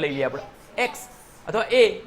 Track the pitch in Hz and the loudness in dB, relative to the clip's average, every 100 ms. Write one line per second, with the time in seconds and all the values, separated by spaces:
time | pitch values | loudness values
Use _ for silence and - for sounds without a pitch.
0 | 147 139 127 139 - - - - 147 - | 0 -2 -4 -4 -12 -18 -12 -6 -4 -6
1 | - - - - - 208 202 254 220 - | -18 -20 -20 -18 -6 -4 2 6 4 2